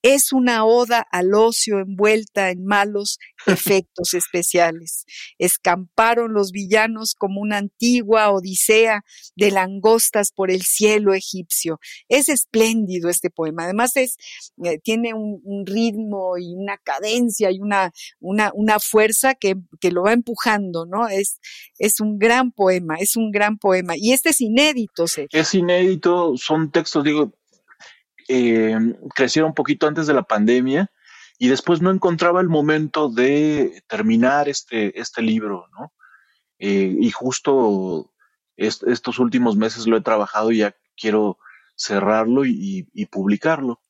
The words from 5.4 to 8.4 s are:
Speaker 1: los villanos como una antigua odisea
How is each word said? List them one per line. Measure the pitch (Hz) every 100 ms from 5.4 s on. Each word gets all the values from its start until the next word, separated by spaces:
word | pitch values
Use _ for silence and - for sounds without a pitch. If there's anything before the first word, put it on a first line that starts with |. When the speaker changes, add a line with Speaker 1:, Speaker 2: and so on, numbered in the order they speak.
| 175 - 185 190 180 - 226 233 233
Speaker 1:
los | 214 196
villanos | 190 190 214 220 220 220
como | - 196 196
una | 208 208
antigua | 202 _ 233 247 202 220 214
odisea | 196